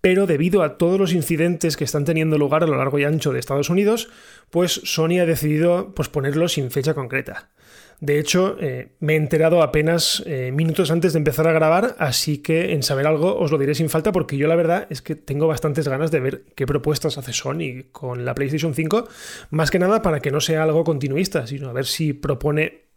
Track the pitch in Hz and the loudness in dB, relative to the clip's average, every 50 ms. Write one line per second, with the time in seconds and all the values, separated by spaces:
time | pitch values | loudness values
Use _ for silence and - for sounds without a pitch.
0 | _ 190 185 185 202 185 170 135 156 170 170 202 170 151 - - 180 170 185 196 | _ 4 4 4 2 2 2 2 2 2 2 2 2 2 0 0 0 2 2 2
1 | 196 180 170 180 151 - 170 151 160 175 175 160 - 170 147 - 147 131 - 151 | 2 2 0 0 0 0 0 0 2 0 0 0 -2 -2 -2 -2 -4 -4 -2 -2
2 | 143 139 170 160 156 160 156 147 147 139 139 156 170 165 147 131 131 139 135 147 | -2 0 0 0 0 2 2 2 2 2 2 2 2 2 0 0 0 -2 0 0
3 | 143 147 151 156 - 151 131 127 123 - 139 139 143 139 170 185 208 202 214 226 | 0 0 0 0 0 -2 -2 -2 -4 -2 -2 -2 0 0 0 2 2 2 0 0
4 | - - - - - - - - _ _ - 165 180 170 - - - - - - | -4 -10 -16 -20 -20 -20 -20 -20 _ _ -2 0 0 0 0 -4 -4 -6 -2 0
5 | 160 160 175 180 180 165 165 139 147 151 151 151 160 175 175 180 196 - 190 - | 0 2 2 2 2 2 2 0 0 0 0 2 4 2 2 2 0 -6 -6 -6
6 | 147 - - 151 135 139 143 156 165 175 - - 139 123 - 147 131 151 156 143 | -6 -4 -2 -2 -2 0 0 0 0 0 0 -2 -2 -2 -2 -2 0 0 -2 -2
7 | 131 117 127 135 127 - - - - _ _ _ _ - - - - - - _ | -4 -4 -4 -4 -4 -6 -12 -14 -16 _ _ _ _ -20 -20 -20 -20 -20 -18 _
8 | - 143 147 147 151 147 - 180 185 196 196 - - 143 127 127 127 - _ _ | -2 0 0 0 0 0 2 2 2 0 -2 -4 -6 -6 -6 -6 -10 -14 _ _
9 | - 151 156 156 156 147 - 156 156 160 170 175 160 147 - 156 151 160 170 170 | -2 0 2 2 2 2 2 2 4 4 6 4 4 4 2 2 2 2 2 2
10 | 156 - - - - - 156 131 127 127 131 147 160 160 156 - 185 139 160 170 | 0 0 -2 -2 -4 -6 -6 -6 -4 -4 0 0 0 0 2 2 2 2 2 2
11 | 165 185 156 165 151 143 135 - 160 165 160 160 160 156 160 180 202 254 226 - | 2 2 2 2 0 0 0 2 2 2 4 4 4 4 4 4 2 0 -2 -2
12 | - 143 120 - - - 151 143 - - 160 165 175 190 170 151 127 - 143 135 | -2 -2 -2 -2 -2 -2 -4 -4 -2 0 0 2 2 0 -2 -2 0 0 0 0
13 | 139 151 160 147 156 185 196 - 180 147 147 151 139 139 147 123 165 156 - 160 | 2 2 2 2 2 0 2 2 0 0 2 2 2 0 0 0 0 0 0 0
14 | 160 214 190 185 160 - 139 139 143 151 165 170 170 160 170 190 - - 156 127 | 0 2 0 0 -2 -2 -2 0 2 2 4 4 4 2 2 0 -2 -6 -10 -12
15 | - - 156 151 _ - 135 143 156 160 156 131 - 156 139 156 156 147 131 131 | -8 -10 -10 -10 _ -6 -2 0 2 0 0 0 -2 -2 -2 0 -2 -2 -2 -2
16 | 156 160 151 151 127 131 - - - _ _ - 139 127 143 143 131 151 151 139 | -2 0 0 0 0 -2 -4 -6 -12 _ _ -6 -2 0 0 0 0 0 -2 0
17 | - 156 139 147 127 127 117 - - 135 139 165 165 139 123 127 127 _ _ - | -2 -4 -4 -4 -10 -8 -8 -6 -4 -4 -4 -4 -6 -6 -8 -10 -16 _ _ -12
18 | - 127 123 123 123 123 120 - 143 135 147 156 143 165 139 143 160 156 175 220 | -10 -8 -8 -6 -6 -6 -2 -2 -2 -2 -2 -2 -2 -2 -2 -2 0 0 0 0
19 | 240 - - - - - - - - - - 156 160 139 - 185 180 185 208 220 | -2 -4 -12 -18 -18 -16 -16 -18 -14 -6 -2 -2 -2 2 2 2 4 4 2 2
20 | 214 190 156 143 - 151 135 151 151 - 160 156 156 160 151 160 165 170 160 139 | 2 2 0 0 -2 -2 -2 0 0 0 0 2 2 2 2 2 2 2 0 0
21 | 131 139 135 151 190 190 - 165 131 113 139 139 143 131 120 127 135 127 - - | -2 -2 0 0 -2 0 -2 -4 -4 -4 -8 -10 -10 -8 -6 -6 -4 -4 -2 -2
22 | 160 151 139 - - 143 139 123 - 151 147 151 156 165 - - _ _ _ | -2 -2 -2 -2 -2 -4 -4 -2 0 -2 0 0 -2 -2 -4 -12 _ _ _